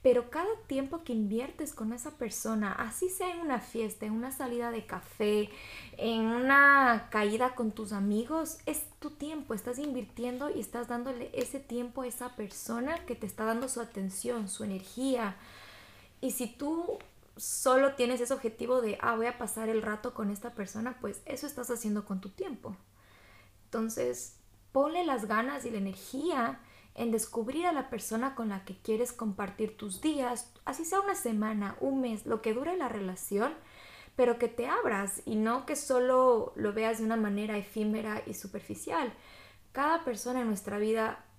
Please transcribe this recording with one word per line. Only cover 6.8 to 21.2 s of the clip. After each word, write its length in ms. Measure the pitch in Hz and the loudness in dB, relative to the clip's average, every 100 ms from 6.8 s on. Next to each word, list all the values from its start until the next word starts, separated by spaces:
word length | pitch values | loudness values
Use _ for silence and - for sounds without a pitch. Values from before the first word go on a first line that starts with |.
| 254 220 - | 8 6 2
caída 420 | 220 208 220 254 | 2 2 4 2
con 180 | 254 220 | 2 -2
tus 180 | 208 208 | -2 -6
amigos, 680 | 202 202 208 240 320 320 - - | 0 2 2 2 -2 -2 -4 -4
es 200 | 302 - - | -4 -6 -10
tu 80 | 302 | -12
tiempo, 420 | - 294 311 - | -8 -6 -6 -4
estás 240 | 220 247 247 | -4 -2 -4
invirtiendo 720 | 294 254 208 - 240 254 285 | -2 -4 -6 -6 -4 -2 -2
y 120 | - | -4
estás 260 | 214 240 240 | -4 -6 -4
dándole 420 | 240 247 247 247 | -4 -4 -6 -6
ese 260 | - 240 269 | -4 -4 -4
tiempo 440 | - 240 240 269 | -4 -4 -4 -4
a 40 | 247 | -6
esa 300 | 226 247 247 | -6 -8 -6
persona 680 | 202 - - 233 262 339 - | -8 -8 -6 -2 -2 -4 -6
que 100 | 240 | -6
te 100 | 202 | -6
está 160 | 208 | -2
dando 240 | 220 226 262 | 0 0 -2
su 140 | 240 | -4
atención, 680 | 226 202 190 190 240 240 196 | -6 -4 -4 -4 -2 -2 -4
su 160 | - | -4
energía. 720 | 208 190 190 - 269 247 208 190 - - - - - - - - | -4 -6 -8 -2 0 2 0 -4 -16 -18 -18 -20 -20 -20 -20 -6
Y 100 | 262 | -4
si 160 | - 247 | -2 -4
tú 500 | - 285 330 349 - - - - - | -4 -2 -2 -2 -6 -8 -20 -20 -10
solo 560 | - - 262 262 277 269 | -6 2 6 8 6 4
tienes 240 | 240 247 | 2 2
ese 120 | 240 | 0
objetivo 480 | 262 226 226 233 254 | 0 -2 -4 2 2
de, 160 | 220 196 | 2 0
"Ah, 140 | - 226 | 0 2
voy 120 | 233 | 0
a 100 | 247 | -2
pasar 320 | 220 226 220 | -6 -2 0
el 120 | 220 | 0
rato 320 | 214 214 247 | 0 -2 -4
con 160 | 240 208 | -2 -2
esta 220 | 202 240 | -2 -8
persona", 440 | - 190 220 233 240 | -8 -8 -4 -6 -4
pues 220 | 214 196 | -8 -8